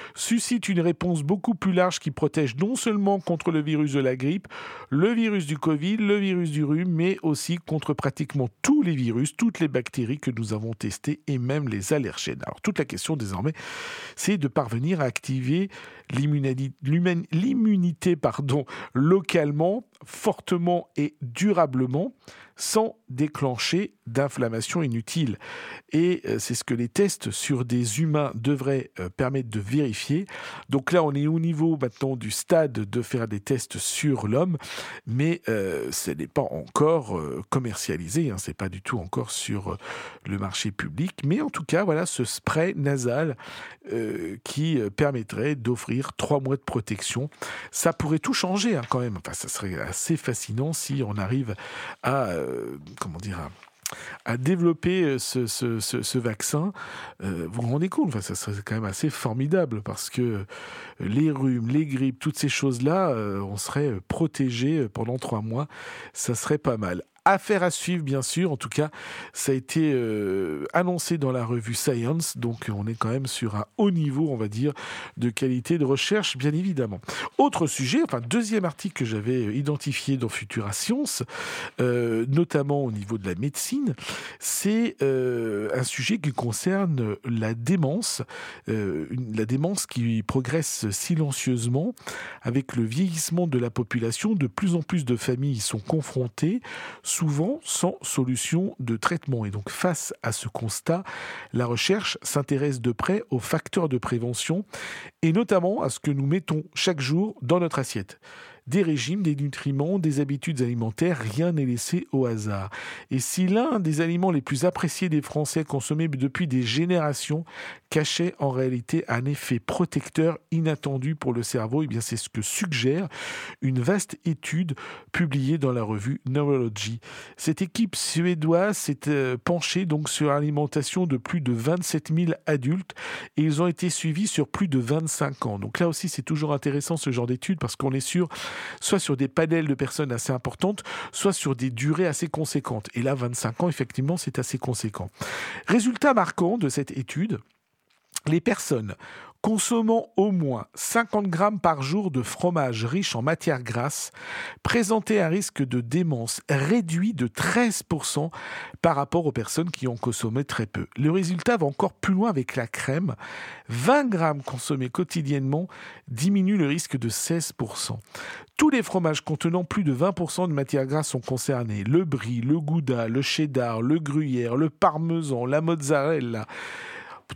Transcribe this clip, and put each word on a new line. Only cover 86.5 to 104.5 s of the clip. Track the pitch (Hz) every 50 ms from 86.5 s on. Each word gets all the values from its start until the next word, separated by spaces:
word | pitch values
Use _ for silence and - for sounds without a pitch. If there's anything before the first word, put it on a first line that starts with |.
| 110 - - 185 190 196 196 170 147 127 113 107 101 - -
la | 120 117 110 110 110 113
démence, | 117 117 151 196 175 139 131 156 233 220 - - - 117 - - - - - - - - -
euh, | 113 107 104 95 78 80 78 67
une, | - 127 127 110 107
la | 110 107
démence | 110 127 135 156 180 202 - -
qui | - - 123 117 117 113 110 104
progresse | - - 135 123 120 151 165 147 - - - 117 104
silencieusement | 98 - - - 175 156 156 143 127 - - 131 123 117 113 120 123 143 175 247 233 - - - - - - - - -
avec | - 120 120 139 131 - -
le | 123 113
vieillissement | 110 117 156 190 180 165 160 - - 165 180 180
de | 165 131 123
la | 120 117
population. | - - 117 - - 120 113 117 113 - - 214 220
De | 175 139
plus | 110 - - 202 185 170
en | 170
plus | 143 - 185 170 135
de | 123 123
familles | 113 - - 123 127 139 143 127
y | 107
sont | - - - 107
confrontées, | 101 - 160 156 139 - - 131 127 117 - - 151 165 220 247 - - - - - - - - - -
souvent | - - 165 151 143 143 165 226 285 330 -
sans | - - - - 190 - -
solution | - - - 135 127 127 127 117 - - 160 170 190 - - -
de | 127 117 113
traitement. | 110 - - 175 165 - 143 127 113 107
Et | 101
donc, | 98 104 101 -
face | - - - 185 160 - - - - -
à | - 117
ce | 107 - -
constat, | 120 - - 113 110 - - - - 165 185 190 - - - - - - - - - -
la | 120 123
recherche | 120 120 113 - - 190 214 190 - - -
s'intéresse | - - - 147 135 - 143 131 147 147 135 123
de | 117 123
près | 113 - - - 190 208 - -
aux | 131 120
facteurs | - - - 156 - - - 196 170 147
de | 131
prévention | 117 - - 123 117 117 123 120 - - -